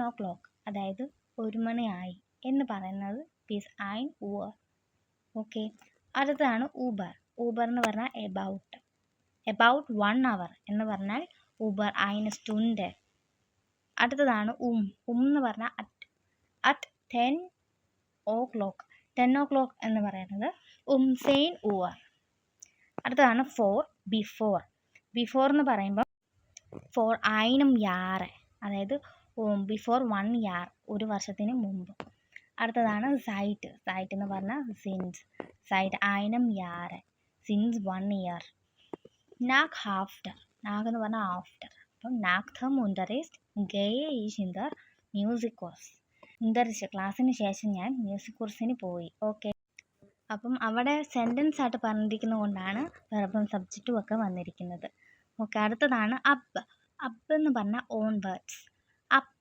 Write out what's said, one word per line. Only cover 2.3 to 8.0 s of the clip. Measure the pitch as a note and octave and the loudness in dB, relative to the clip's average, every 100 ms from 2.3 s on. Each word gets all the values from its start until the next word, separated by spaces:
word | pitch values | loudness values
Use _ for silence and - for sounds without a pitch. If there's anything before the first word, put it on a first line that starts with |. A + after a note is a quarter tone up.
| _ B3+ | _ 0
എന്ന് | C#4 B3+ | 0 0
പറയുന്നത് | G3 F#3+ G3 G3 A#3 E4 _ - | -4 -6 -6 -6 -8 -10 _ -8
bis | G#3 - - G3 | -6 -6 -10 -8
ein | G#3+ C#4+ - G3+ | -6 -6 -8 -8
Uhr. | G3+ G3 - _ _ _ _ _ _ _ A3 | -6 -8 -12 _ _ _ _ _ _ _ -10
ഓക്കെ, | G#3+ A3 G#3+ - - _ _ B3+ | -8 -6 -8 -10 -20 _ _ -2
അടുത്തതാണ് | C#4 C#4+ C4+ A3+ C4+ C4 B3+ | 0 2 2 2 -2 -2 -4
Uber. | G3+ F3 - _ - A#3 | -2 -6 -10 _ -6 -2
Uber | A3+ A#3 | 0 0
എന്ന് | A#3+ A3+ | 2 0
പറഞ്ഞാൽ | G#3 | 0